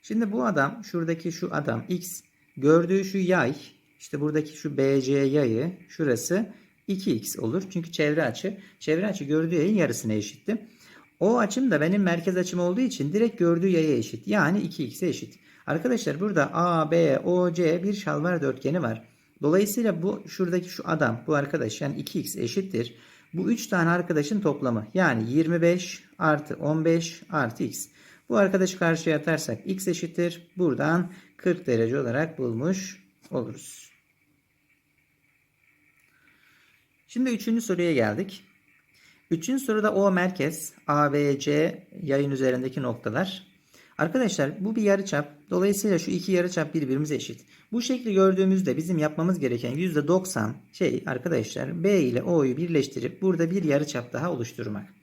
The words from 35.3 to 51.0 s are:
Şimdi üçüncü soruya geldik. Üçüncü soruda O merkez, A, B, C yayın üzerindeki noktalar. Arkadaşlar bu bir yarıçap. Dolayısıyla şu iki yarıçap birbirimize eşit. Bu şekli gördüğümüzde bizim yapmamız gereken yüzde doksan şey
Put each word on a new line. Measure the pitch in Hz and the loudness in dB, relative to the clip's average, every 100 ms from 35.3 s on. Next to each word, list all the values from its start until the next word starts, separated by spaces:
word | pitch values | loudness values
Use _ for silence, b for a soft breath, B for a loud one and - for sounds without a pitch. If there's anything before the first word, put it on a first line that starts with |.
| _ _ _ _ _ _ _ _ b b b b b b b b _ _ | _ _ _ _ _ _ _ _ b b b b b b b b _ _
Şimdi | 233 262 | -2 0
üçüncü | 226 - 226 | 0 0 0
soruya | 220 180 175 | 0 0 2
geldik. | 143 107 113 196 - _ _ _ _ _ b b b _ | 4 2 0 -4 -8 _ _ _ _ _ b b b _
Üçüncü | 165 202 262 | -4 -2 -4
soruda | 262 214 214 | 0 0 2
O | 196 196 | 4 4
merkez, | 185 185 185 143 170 - - - | 4 0 0 -4 -4 -12 -10 0
A, | 147 147 | 2 4
B, | 143 143 139 | 4 2 0
C | 143 147 - - - - | 0 2 0 -2 -16 -10
yayın | - 139 143 | 0 0 2
üzerindeki | 135 131 127 131 131 | 2 2 0 -2 -4
noktalar. | 123 117 117 120 190 - - _ b b b - | -4 -4 -4 -2 -2 -6 -16 _ b b b -4
Arkadaşlar | 165 262 233 - 139 160 196 | -2 0 0 0 -2 -2 -4
bu | 226 | 0
bir | |
yarıçap. | 202 196 190 143 147 - _ | 2 2 2 -2 -4 -12 _
Dolayısıyla | 180 196 196 214 170 | 0 2 2 2 0
şu | 180 | 0
iki | 185 180 | -4 0
yarıçap | 180 175 180 156 | 2 2 -2 -2
birbirimize | 165 135 135 151 135 | -2 0 0 0 -4
eşit. | - 117 - b b | -6 -12 -18 b b
Bu | 226 | -6
şekli | 240 254 240 | -2 -2 2
gördüğümüzde | 190 190 190 190 190 175 131 | 4 4 6 4 4 2 -2
bizim | 165 170 | 0 0
yapmamız | 151 151 170 180 | 0 0 0 0
gereken | 135 120 123 | 0 -2 -2
yüzde | 139 180 147 143 | -2 0 0 2
doksan | 185 185 117 110 - - | 2 2 -2 -2 -4 -16
şey | - 165 123 | -2 -2 0